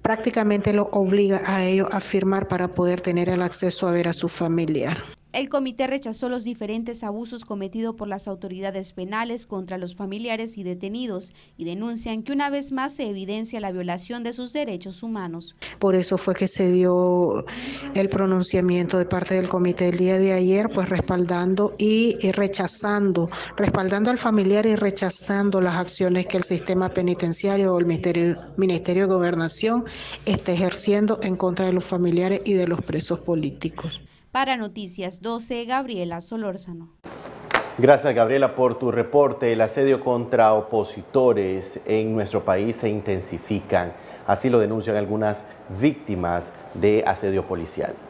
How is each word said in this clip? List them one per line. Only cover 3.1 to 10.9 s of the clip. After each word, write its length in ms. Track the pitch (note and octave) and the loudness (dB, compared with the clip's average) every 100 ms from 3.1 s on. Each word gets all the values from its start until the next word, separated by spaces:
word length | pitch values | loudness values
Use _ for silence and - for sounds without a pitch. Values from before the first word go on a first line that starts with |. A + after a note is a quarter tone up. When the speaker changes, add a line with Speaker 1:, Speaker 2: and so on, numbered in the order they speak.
| F3 F3 | 0 0
Speaker 1:
el 120 | F3+ | 0
acceso 480 | F3 - F#3 - F#3 | -2 -2 -2 0 0
a 40 | |
ver 160 | F3 E3+ | 2 0
a 40 | |
su 160 | E3+ E3+ | -2 -4
familiar. 720 | - E3+ E3 D#3+ D3+ - E3 - - _ | -2 0 0 0 0 -2 -4 -8 -20 _
Speaker 2:
El 160 | B3 C#4 | -6 -2
comité 400 | C#4+ C4 A#3+ C4 | -2 -2 -4 -4
rechazó 400 | C4+ B3+ A3 B3 | -2 -6 -6 -6
los 160 | B3 | -4
diferentes 580 | A3 A#3 G#3 A3+ A#3 A#3 | -6 -8 -6 -6 -6 -8
abusos 420 | G#3+ G#3 A#3 A#3+ | -8 -8 -10 -14
cometidos 520 | A#3 G3+ F#3+ A3 A3+ A3+ | -10 -8 -6 -4 -6 -6
por 100 | G#3 | -8
las 220 | G3 G3+ | -8 -8
autoridades 640 | F#3 F#3+ F#3 G3 F#3+ F#3+ | -10 -10 -8 -6 -8 -10
penales 540 | - F#3 G#3+ A#3 A#3 - | -10 -6 -6 -6 -8 -8
contra 320 | G3 F#3 F#3 | -10 -8 -8
los 180 | F3+ F3+ | -10 -8
familiares 600 | G3 G3+ A#3 A3+ A3+ A3 | -8 -8 -6 -6 -6 -8
y 40 | |
detenidos 720 | F3+ F3+ G3 | -8 -8 -8